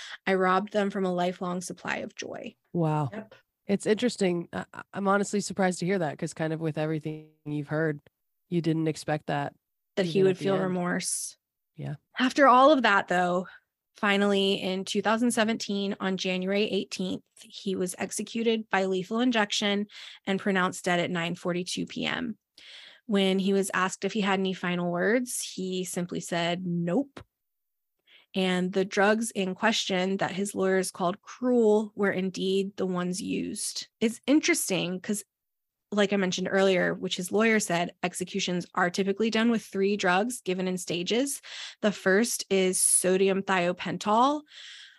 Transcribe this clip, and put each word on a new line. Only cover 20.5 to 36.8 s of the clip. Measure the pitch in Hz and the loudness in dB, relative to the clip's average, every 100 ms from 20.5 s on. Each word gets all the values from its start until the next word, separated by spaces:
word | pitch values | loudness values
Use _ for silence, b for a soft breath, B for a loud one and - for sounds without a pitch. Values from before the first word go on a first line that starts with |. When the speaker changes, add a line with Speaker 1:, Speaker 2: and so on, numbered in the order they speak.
| 190 185 185 185 | 2 2 0 0
Speaker 1:
dead | 175 | 0
at | 170 | 0
nine | 175 170 175 | -2 -4 -4
forty-two | 185 175 180 - 175 | -4 -4 -4 -6 -6
P | - 78 | -4 -4
M. | - 85 - _ - B B B B - | -4 -6 -10 _ -20 B B B B -2
When | 202 190 190 | 2 2 2
he | 196 | 2
was | 196 190 | 0 0
asked | 180 190 - 196 | 0 -2 -2 -4
if | |
he | 220 | -2
had | 202 190 | 0 2
any | 190 | 0
final | 180 175 175 175 | -2 -2 -2 -2
words, | 175 190 254 247 - | 0 2 2 -2 -8
he | - - 185 185 | -8 -8 -6 -4
simply | 180 185 175 175 | -4 -4 -4 -6
said, | - 170 170 175 185 | -4 -2 -2 -2 -2
"Nope." | 170 170 202 285 - - _ _ _ _ _ _ _ b b b | -2 0 0 -2 -8 -20 _ _ _ _ _ _ _ b b b
And | 190 185 180 185 | -2 0 0 0
the | 190 190 | 0 0
drugs | 208 202 220 233 | 4 4 4 0
in | - 185 185 | -4 -4 0
question | 220 214 - 185 190 190 | 0 0 0 0 0 0
that | 160 | -2
his | 190 202 196 | -2 -4 0
lawyers | 190 190 185 | 2 2 0
called | - 175 202 | -2 -2 -2
cruel | - - 254 247 214 214 214 - | -10 -4 2 4 6 4 2 -2
were | 196 | 0
indeed | 180 190 180 190 190 196 - | 0 -2 -2 0 2 0 -2
the | 190 | -2
ones | 180 180 185 | -2 -2 -4
used. | - 185 175 214 - - - - | -4 -4 -4 -6 -8 -8 -10 -2
It's | 226 - - | -2 -2 2
interesting | 302 349 330 - 175 170 185 | 2 4 0 0 -2 -2 -4
'cause, | - 208 - _ _ _ _ _ - | -4 -6 -8 _ _ _ _ _ -4
like | 208 202 | 0 2
I | 202 | 2
mentioned | 185 180 185 | 0 -2 0
earlier, | 196 196 180 | 4 4 4